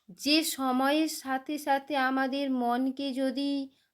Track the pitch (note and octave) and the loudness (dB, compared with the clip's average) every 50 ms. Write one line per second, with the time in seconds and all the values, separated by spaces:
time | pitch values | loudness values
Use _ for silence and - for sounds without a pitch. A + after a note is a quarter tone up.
0 | _ - F#3 - - C#4 D4+ D#4+ D#4 D#4+ - C4+ C4+ C4 B3+ B3+ C4+ C#4 D4 D#4 | _ -20 -14 -4 2 4 4 4 4 2 -2 -2 0 0 2 2 4 4 4 2
1 | D#4+ D#4 - - - C4 C4 C4+ C4 - D4+ D4 - D4 C4+ C#4 C#4 - D4 C4+ | 2 0 -2 -8 -6 -4 -4 -4 -4 -6 -8 -4 0 0 0 0 0 -2 0 0
2 | C4 C4 C4 C4 C4+ C4 C4+ C#4 C#4+ C4+ C4 B3 A#3+ A#3+ A#3+ B3 C4 C4+ C4 - | 2 2 2 0 0 0 0 -2 0 0 0 0 2 0 2 2 0 -2 -2 -4
3 | C#4 C#4 A#3+ C4+ C4 C4 A#3 C#4 C#4 C#4+ C#4+ C#4 C4+ C4+ _ _ _ _ | -6 -4 -2 -2 -2 -2 0 -2 -2 -2 -2 -4 -4 -8 _ _ _ _